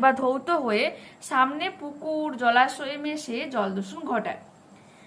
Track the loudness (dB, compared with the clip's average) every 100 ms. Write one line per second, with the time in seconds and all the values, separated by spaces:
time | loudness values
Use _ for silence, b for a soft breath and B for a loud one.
0 | 4 4 2 0 0 0 2 2 0 -4
1 | B B -2 2 2 2 -4 -6 -12 -10
2 | -4 -2 -2 0 4 6 6 2 -6 -6
3 | -6 -6 -6 -6 -4 -2 -2 -2 -6 -8
4 | -4 -2 -2 -6 -12 -20 -20 b b b